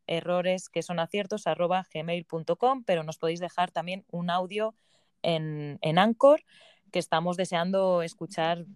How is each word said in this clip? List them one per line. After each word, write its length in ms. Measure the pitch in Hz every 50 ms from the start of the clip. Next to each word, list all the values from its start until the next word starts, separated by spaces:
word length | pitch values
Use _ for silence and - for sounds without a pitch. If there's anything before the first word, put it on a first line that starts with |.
| _
errores 640 | - 170 165 160 175 175 180 175 185 185 185 - -
que 140 | - 170 165
son 160 | - 180 165
aciertos 480 | 165 - - 208 202 190 214 208 -
arroba 400 | 170 156 160 175 170 180 185 185 - -
gmail 300 | 160 156 165 175 175 165
punto 300 | - 170 165 156 - 175
com, 260 | - 240 247 269 262 233
pero 200 | - 185 165 156
nos 120 | 156 156
podéis 240 | - - 165 170 175
dejar 300 | 180 170 - - 180 185
también 340 | - 170 165 175 185 196 - _
un 180 | - 175 175 175
audio 460 | 170 185 180 180 196 208 214 220 226 _ _ _ _ _ _ _ _ _ -
en, 560 | - 165 160 156 156 151 151 147 147 143 -
en 180 | - 160 156 175
Anchor, 440 | 196 226 233 - - 277 302 311 - _ - - - - - _ _ _ -
que 60 | 180
estamos 380 | 165 - 170 160 165 175 175
deseando 680 | 175 185 - 185 165 170 185 190 190 190 185 180 175 165
escuchar, 640 | 170 - - 165 156 - - 160 165 170 170 170 196 196